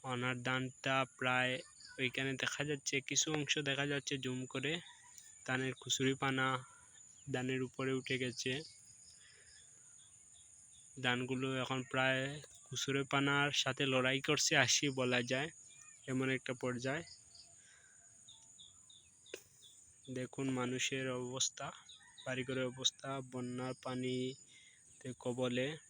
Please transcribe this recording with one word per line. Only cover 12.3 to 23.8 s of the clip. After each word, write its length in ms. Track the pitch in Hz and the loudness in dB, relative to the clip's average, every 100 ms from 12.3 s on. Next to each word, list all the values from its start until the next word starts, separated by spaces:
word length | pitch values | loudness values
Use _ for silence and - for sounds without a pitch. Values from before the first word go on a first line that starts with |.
| 147 | -6
কুচুরিপানার 1120 | - - - 127 - 139 135 139 139 143 143 | -12 -20 -10 -6 0 0 2 2 4 4 4
সাথে 340 | 139 135 131 139 | 2 0 2 2
লড়াই 340 | 131 127 135 | 4 4 2
করছে, 360 | - 147 - 151 | 2 2 6 6
আসি 320 | 123 - 147 | 6 6 4
বলা 340 | 131 127 123 | 2 2 2
যায়, 280 | 123 131 156 - - - - - - | 2 0 -2 -8 -20 -20 -20 -14 -4
এমন 240 | 131 131 | 0 2
একটা 220 | 131 - | 0 -2
পর্যায়। 500 | 123 127 123 131 151 170 - - - - - - - - - - - - - - - - - - - - - - - - - - - - - - | -2 -2 0 -2 -2 -6 -16 -20 -20 -20 -20 -20 -20 -20 -20 -20 -20 -20 -20 -20 -20 -20 -20 -20 -20 -20 -20 -16 -16 -16 -20 -20 -20 -20 -20 -8
দেখুন 400 | 127 127 - 135 | -4 -4 -2 0
মানুষের 600 | 127 123 127 - 135 131 | 2 2 2 0 0 -2
অবস্থা, 640 | 127 123 131 - - 143 - - - - - 131 | -2 -4 0 0 0 -10 -10 -20 -20 -20 -10 -4
বাড়িঘরের 380 | 127 127 131 | -2 0 0
অবস্থা, 560 | 127 127 127 - 139 135 | 0 0 -2 -2 -6 -6
বন্যার 540 | 127 127 123 123 127 127 | -6 -6 -4 -4 -6 -6